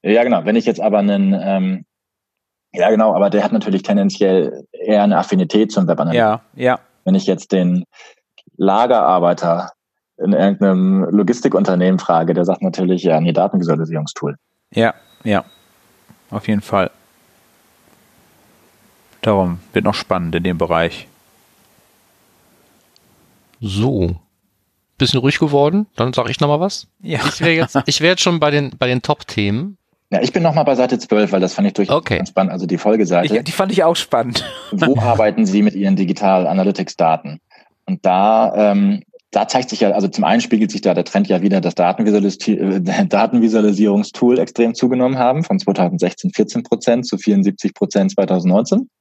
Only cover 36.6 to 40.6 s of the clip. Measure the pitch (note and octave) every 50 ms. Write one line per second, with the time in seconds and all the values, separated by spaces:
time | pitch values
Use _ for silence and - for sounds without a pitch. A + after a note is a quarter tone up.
36.6 | F#2 G2+ F#2+ - F#2 - - - F2 E2 D#2+ - - - D#2 D#2+ _ _ _ -
37.6 | _ _ _ _ _ - F#2+ - - F#2+ F2+ F#2 G2 G#2+ A2 A2 A2+ G#2+ - G#2
38.6 | G#2+ G#2 G2+ G2+ G2+ G2 G#2 G2 - _ _ - _ _ - G2+ G#2 - - C4
39.6 | B3+ - - - A3+ G3 - - G3 F#3+ - - - D#2 G#2 A#2+ A#2 - - G#2